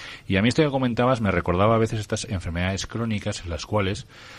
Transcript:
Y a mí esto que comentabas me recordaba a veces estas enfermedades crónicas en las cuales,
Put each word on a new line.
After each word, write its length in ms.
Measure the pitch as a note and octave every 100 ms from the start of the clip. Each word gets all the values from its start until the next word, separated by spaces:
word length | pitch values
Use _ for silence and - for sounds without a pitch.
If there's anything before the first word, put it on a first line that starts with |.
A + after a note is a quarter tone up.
| - - -
Y 80 | F#2+
a 40 |
mí 80 | A2+
esto 120 | B2
que 60 | D3+
comentabas 520 | C3+ B2+ A#2 B2 B2
me 100 | G2+
recordaba 440 | F2+ E2+ F2 G#2 A2+
a 40 |
veces 200 | A2+ A2
estas 260 | G#2 G#2+ -
enfermedades 600 | G2 F2 E2+ F2+ G2 -
crónicas 560 | A2+ A#2 G#2 G#2+ G2+
en 60 | E2+
las 160 | D#2+ -
cuales, 400 | G#2 F#2+ G#2+ - - -